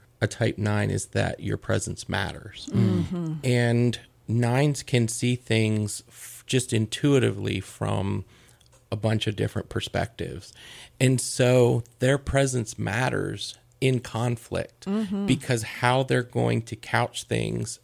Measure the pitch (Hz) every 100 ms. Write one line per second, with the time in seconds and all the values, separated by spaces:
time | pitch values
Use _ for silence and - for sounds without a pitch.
0 | _ _ 107 - 110 - 104 104 104 98
1 | - - 101 - 107 104 - 104 - -
2 | - 95 95 - - - - 196 - 180
3 | - 175 165 156 131 123 120 117 120 -
4 | - _ - 113 120 127 147 135 - 120
5 | 110 - 123 123 - 110 110 107 104 -
6 | - - - - - 127 - 110 110 -
7 | 147 139 113 101 107 104 - - 104 104
8 | 98 101 - - - - _ - _ 107
9 | 107 110 - 101 107 - - - - 95
10 | 90 - - - - - - - - -
11 | 131 127 - - 123 127 120 123 - -
12 | 127 139 - 139 139 123 110 - 110 107
13 | 131 101 95 98 - - _ _ 131 123
14 | - 113 120 120 - 87 - _ 190 208
15 | 202 196 202 170 - 120 110 - 123 131
16 | 127 127 123 120 120 117 117 113 - 117
17 | 120 - - 117 110 117 117 -